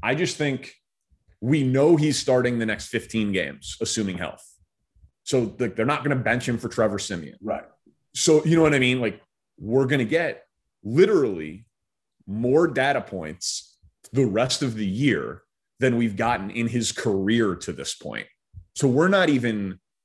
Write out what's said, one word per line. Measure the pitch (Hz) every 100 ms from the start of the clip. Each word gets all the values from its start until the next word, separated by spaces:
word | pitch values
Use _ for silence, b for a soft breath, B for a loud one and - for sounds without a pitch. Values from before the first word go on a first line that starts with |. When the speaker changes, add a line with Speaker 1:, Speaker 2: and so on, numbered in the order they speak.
Speaker 1:
I | 110 147
just | 175 -
think | 147 131 - - _ _ _ _ _ _
we | 113 151
know | 131 131 151
he's | 160 151 131
starting | - 127 123 120
the | 110
next | 104 -
fifteen | 117 - 113 104
games, | 92 73 - - -
assuming | 110 - 98 87
health. | 85 - - _ _ _ _ _ - _
So, | - 131 110 -
like, | 117 104
they're | 117
not | 147
gonna | 143 135
bench | 107 120 -
him | 117
for | 117
Trevor | - 107 98
Siemian. | - 90 73 -
Speaker 2:
Right. | 107 - - _ _ _ _
Speaker 1:
So, | - - 151
you | 160 165
know |
what | 156
I | 143
mean? | 123 127
Like, | 117 98 _ _ _ _
we're | 104 127 131
gonna | 143
get | 110 156 165 - _ _ _ _
literally | 101 131 214 190 123 87 78 90 117 _ _ _ _ _ -
more | 104 123 147 170
data | 131 135 135
points | 101 95 78 78 - - - _ _ _ -
the | 127 123
rest | 101 131 -
of | 135
the | 110 101
year | 101 143 90 58 - _ _ _ -
than | 123 117
we've | 117 98
gotten | 117 120 98
in | 117 117
his | 120 110
career | - 120 98 95 117 107
to | 87 -
this | 71 69
point. | - 71 55 - _ _ - -
So | - 139
we're | 127 180
not | 196 170
even, | 135 117 107 98 92 _ _